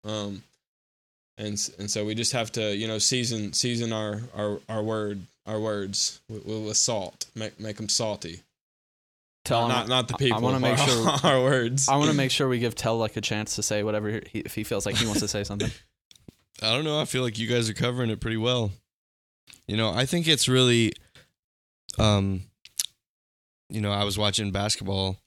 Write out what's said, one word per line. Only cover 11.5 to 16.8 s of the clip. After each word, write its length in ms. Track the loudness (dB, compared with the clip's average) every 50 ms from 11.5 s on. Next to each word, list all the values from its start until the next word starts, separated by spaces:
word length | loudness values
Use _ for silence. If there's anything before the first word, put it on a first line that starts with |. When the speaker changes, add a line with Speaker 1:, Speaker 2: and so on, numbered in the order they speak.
| 4 4 2 2 2 2 2 4
Speaker 2:
I 80 | 4
wanna 180 | 4 4 4 4
make 160 | 4 2 2
sure 180 | 2 2 2 2
we 120 | 2 2
give 160 | 0 0 -2
Tell, 220 | -2 0 0 2 2
like, 180 | 0 0 -2
a 40 | -4
chance 360 | -4 -2 -2 -2 -2 -4 -4
to 80 | -2 -2
say 180 | 0 0 0
whatever 380 | 0 0 0 0 0 -2 -4 -4 -6 -6
he, 80 | -6 -6
if 140 | -6 -6 -6
he 80 | -6
feels 240 | -4 -2 -2 -2 -2
like 100 | -2 0
he 100 | 0 0
wants 140 | 2 0 0
to 80 | 0 0
say 140 | -2 -4
something. 280 | -4 -4 -4 -4 -4 -4 -4 -8 _ _ _ _ _ _ -20
Speaker 3:
<laughs> 460 | _ _ -20 _ _ _ _ _ -4
I 100 | -2 0
don't 120 | 0 0